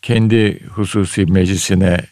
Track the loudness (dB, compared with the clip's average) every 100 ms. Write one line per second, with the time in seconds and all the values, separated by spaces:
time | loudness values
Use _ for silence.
0 | 0 0 2 2 2 -2 -12 -8 -4 -2
1 | -2 -2 0 2 2 -2 -2 0 2 0
2 | -4